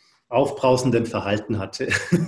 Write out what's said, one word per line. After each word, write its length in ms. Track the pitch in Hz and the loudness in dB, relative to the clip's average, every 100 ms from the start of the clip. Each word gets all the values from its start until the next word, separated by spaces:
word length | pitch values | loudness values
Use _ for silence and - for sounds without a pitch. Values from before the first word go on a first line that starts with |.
| _ _ _ | _ _ _
aufbrausenden 800 | 120 143 - 131 127 131 117 110 | 0 0 2 2 4 4 0 0
Verhalten 520 | 104 98 104 - 104 | -4 -2 -2 -2 -4
hatte. 300 | 95 - 131 - - 175 | -4 -6 -4 -4 0 -2